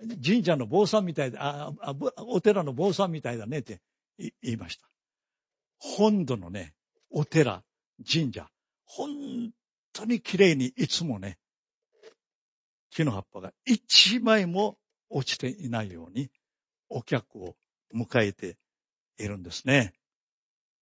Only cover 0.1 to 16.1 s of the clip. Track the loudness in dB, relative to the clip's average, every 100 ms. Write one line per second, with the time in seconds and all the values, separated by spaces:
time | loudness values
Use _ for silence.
0.1 | -4 2 2 4 0 2 2 4 2 0
1.1 | -2 -4 -4 -6 -6 -8 -10 -8 -4 -4
2.1 | -6 -2 2 4 4 2 0 0 2 0
3.1 | 0 -6 -6 -6 -6 -8 -14 _ _ _
4.1 | _ -14 -10 -6 -6 -6 -14 _ _ _
5.1 | _ _ _ _ _ _ _ -10 2 4
6.1 | 4 0 -2 -4 -10 -12 _ _ _ _
7.1 | -4 2 4 4 2 -10 _ _ _ -2
8.1 | 0 0 -4 -12 _ _ _ _ -10 -8
9.1 | -8 -8 -8 -8 -10 _ _ _ -10 -2
10.1 | -2 -2 6 6 6 0 -2 -2 -2 -2
11.1 | -4 -6 -10 _ _ _ _ _ _ -20
12.1 | _ _ _ _ _ _ _ _ 0 0
13.1 | 0 -8 -14 -14 -14 0 0 4 4 6
14.1 | 4 4 4 2 0 -2 -4 _ _ _
15.1 | -6 -4 -4 -6 -6 -6 -4 -6 -10 -10